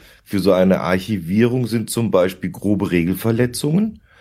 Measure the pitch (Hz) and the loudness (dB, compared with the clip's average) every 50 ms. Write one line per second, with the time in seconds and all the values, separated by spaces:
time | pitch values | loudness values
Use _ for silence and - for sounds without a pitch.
0 | - - - _ _ - 98 98 87 98 92 92 92 95 92 - - 82 92 92 | -20 -20 -20 _ _ -6 -4 0 2 4 4 4 4 4 2 2 0 0 -2 -2
1 | 92 110 110 92 82 82 95 110 120 120 123 131 123 104 110 117 110 - - 117 | -2 -4 -6 -6 -4 -2 0 2 2 2 2 0 -2 -2 -2 -4 -4 -4 -4 -2
2 | 117 101 95 92 90 95 92 - - 92 - - - 101 104 90 98 82 87 87 | -2 2 2 2 2 2 0 -4 -8 -8 -8 -6 -2 0 0 0 0 0 0 0
3 | 82 90 92 92 - 113 117 113 123 123 123 - - 147 160 196 220 220 - - | 2 0 -2 -2 -2 -2 0 0 0 -2 -2 -4 -4 0 0 0 0 -2 -4 -10
4 | - _ _ _ | -18 _ _ _